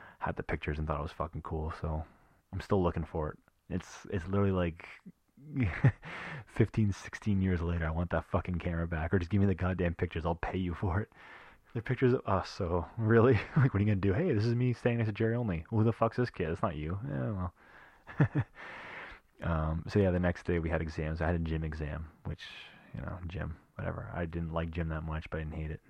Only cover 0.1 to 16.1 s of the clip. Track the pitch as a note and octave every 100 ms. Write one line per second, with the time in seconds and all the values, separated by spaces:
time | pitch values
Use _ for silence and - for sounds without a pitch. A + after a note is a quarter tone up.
0.1 | - - - - D#2+ - D2+ D#2 D2+ C#2+
1.1 | - D2+ D#2+ - D#2+ D#2 - E2 D#2 E2
2.1 | - _ _ _ F#2+ - G#2 F2 E2+ D#2+
3.1 | E2 D2+ - _ _ - E2+ - - -
4.1 | G2+ E2+ G2 G2+ F#2+ F2 E2 - - -
5.1 | - _ - C#3+ D3 A2 - B2+ - -
6.1 | - - D3 - - A2 - G#2 F#2 -
7.1 | - - G2 F#2+ F2+ E2+ E2+ D#2+ D#2+ F2
8.1 | E2 - F2 - F2 F2 E2 E2+ E2 E2
9.1 | G2 F2 G#2 G2+ F2+ F#2 F2+ F2 E2+ F2+
10.1 | - D#2+ E2+ - F#2+ F#2 E2+ G2+ E2+ -
11.1 | - - - - - _ A#2+ - B2+ B2+
12.1 | B2+ - G2 F2+ - F2 F2 E2+ - A2
13.1 | A2+ A#2 A2+ - - C3 G2 G#2 G2+ G2
14.1 | F#2+ F#3 A2 A2+ A#2 B2 A#2+ B2 A#2 A2
15.1 | G#2 A2+ A#2 A#2+ E2+ E2+ A2+ A2 A2 A2+